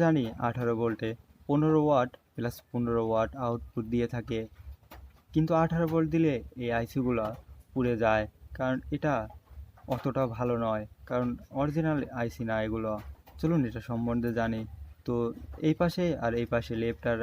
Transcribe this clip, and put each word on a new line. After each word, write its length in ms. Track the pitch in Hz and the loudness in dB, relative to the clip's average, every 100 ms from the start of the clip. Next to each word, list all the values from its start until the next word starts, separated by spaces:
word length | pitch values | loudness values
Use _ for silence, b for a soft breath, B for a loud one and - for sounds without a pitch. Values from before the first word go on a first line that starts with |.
জানি 200 | 165 156 113 - 120 | 4 4 2 -2 -4
আঠারো 260 | 123 120 113 | 0 0 2
ভোল্টে 300 | 117 110 113 113 - - - | 0 0 -4 -6 -12 -12 0
পনেরো 340 | 143 156 156 151 | 2 4 4 4
ওয়াট 240 | 139 127 - _ - | 4 2 -2 _ -6
প্লাস 200 | 117 - - | -6 -6 -8
পনেরো 340 | 120 117 117 113 | -2 0 2 2
ওয়াট 220 | 110 113 135 123 | 2 0 -2 -4
আউটপুট 400 | 117 - - 110 | -4 -6 -6 -2
দিয়ে 140 | 120 117 | 0 0
থাকে, 260 | 120 117 113 110 - - - - - - - _ | -2 -4 -4 -6 -12 -18 -18 -18 -20 -20 -20 _
কিন্তু 180 | 156 160 160 | 0 2 4
আঠারো 240 | 165 165 165 | 2 2 2
ভোল্ট 140 | 165 160 160 | 2 2 4
দিলে 180 | 160 123 - - | 2 2 -4 -6
এই 60 | 120 117 | -2 -2
আইসিগুলো 460 | 117 139 127 120 107 120 - - - | -2 0 0 0 -2 -6 -14 -20 -8
পুড়ে 220 | 131 123 117 | 0 2 4
যায়, 220 | 113 110 107 - - - | 4 4 2 -6 -14 -4
কারণ 200 | 131 131 - 147 | -2 -2 -4 -4
এটা 180 | 151 131 110 - - - - - - 123 | 0 0 -2 -10 -20 -18 -18 -14 -6 -4
অতটা 280 | 143 131 127 113 | -2 0 0 0
ভালো 180 | 123 117 113 | 0 0 0
নয়, 180 | 107 107 - - | -2 -4 -12 -4
কারণ 180 | 123 123 123 - 135 | -2 0 -4 -6 -2
অরিজিনাল 380 | 147 151 160 147 - 127 | 0 0 2 0 -2 -4
আইসি 220 | 113 - 113 | -4 -4 -2
না 60 | 110 110 | 0 0
এগুলো। 260 | 113 110 107 - - - - | -2 -2 -4 -6 -16 -20 -4
চলুন 200 | 160 165 123 | 0 2 2
এটা 120 | 113 - | -2 -6
সম্বন্ধে 400 | 117 117 120 120 113 | -4 -2 0 0 0
জানি। 220 | 113 110 110 - - - - | 0 -2 -6 -12 -16 -10 -4
তো 80 | 120 117 - - - 156 | 0 -2 -4 -12 -2 0
এই 80 | 156 | 2
পাশে 220 | 175 180 175 147 | 2 2 0 0
আর 80 | 117 117 | 0 0
এই 60 | 117 | 0
পাশে 200 | 120 - 113 | 0 0 -2
লেফট 220 | 113 117 123 | -2 -2 -2
আর 40 | 113 | 0